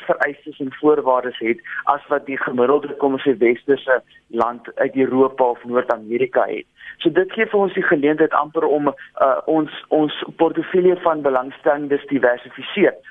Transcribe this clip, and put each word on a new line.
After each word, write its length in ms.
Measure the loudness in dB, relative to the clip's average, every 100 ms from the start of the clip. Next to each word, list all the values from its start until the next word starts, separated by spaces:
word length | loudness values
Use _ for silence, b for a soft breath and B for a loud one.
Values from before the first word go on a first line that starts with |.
| -2
vereistes 520 | -2 -2 -6 -14 -10
en 120 | -10
voorwaardes 640 | 0 2 4 4 2 0 -4
het 220 | -2 -4 B B
as 220 | B -2 -2
wat 180 | -4 -4
die 100 | -6
gemiddelde, 560 | -4 0 2 2 0 -2
kom 160 | -2
ons 100 | 0 0
sê, 80 | 2
westerse 640 | 2 2 0 -2 0 0 -2 b b
land 460 | -2 -2 -4 -8
uit 220 | -4 -2 0
Europa 480 | 2 2 2 2
of 200 | -2 -2
Noord-Amerika 800 | -4 -2 0 -4 -2 -2 0 0 -2
het. 200 | -4 -12 _ B B
So 120 | 0
dit 220 | 0 0
gee 140 | -2 -2
vir 140 | 0
ons 140 | 0
die 80 | 0
geleentheid 500 | 0 2 2 2 0
amper 320 | 0 -2 -2
om, 220 | 0 0 -2
uh, 480 | -4 -8 0 0 0
ons, 400 | 0 0 -2 -6 -2
ons 360 | 0 0 -4 -8 0
portefeulje 600 | 0 0 -2 2 4 4
van 220 | 0 2
belangstelling 680 | 2 0 -2 -4 0 0 0
dus 180 | -2 0
diversifiseer. 880 | 2 2 0 -6 -16 -6 2 2 2 B